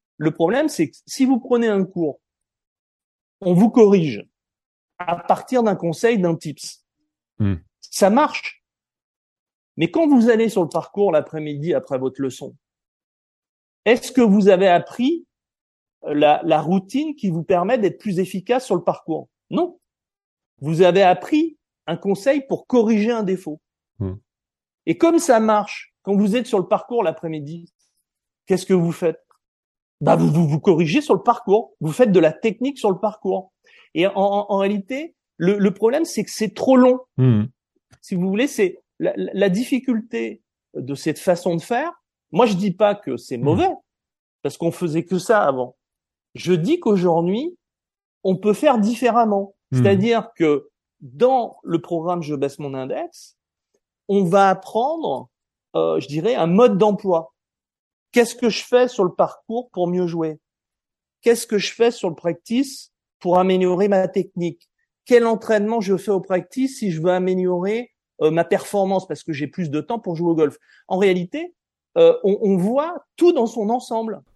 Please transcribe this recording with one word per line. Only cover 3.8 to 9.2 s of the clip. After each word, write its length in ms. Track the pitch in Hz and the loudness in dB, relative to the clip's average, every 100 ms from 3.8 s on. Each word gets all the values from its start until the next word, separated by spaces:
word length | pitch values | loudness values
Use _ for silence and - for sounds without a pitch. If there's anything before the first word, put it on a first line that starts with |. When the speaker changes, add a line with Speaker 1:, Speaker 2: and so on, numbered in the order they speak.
| 202 196 156 101 - _ _ _ _ _ _ - | 6 6 2 -6 -14 _ _ _ _ _ _ -4
Speaker 1:
à 180 | 180 170 | -2 -2
partir 480 | - 180 - 254 | 0 -2 0 0
d'un 100 | 226 | 2
conseil, 440 | 185 170 156 233 233 | 0 -4 0 0 2
d'un 180 | 175 165 | 0 -2
tips. 480 | 156 - - - _ _ _ _ _ - | -6 -12 -16 -20 _ _ _ _ _ -4
Speaker 2:
Hmm. 160 | 101 90 _ _ | -2 -2 _ _
Speaker 1:
Ça 280 | - - 196 | -12 0 2
marche. 560 | 240 294 - - - _ _ _ _ _ _ | 4 0 -4 -12 -18 _ _ _ _ _ _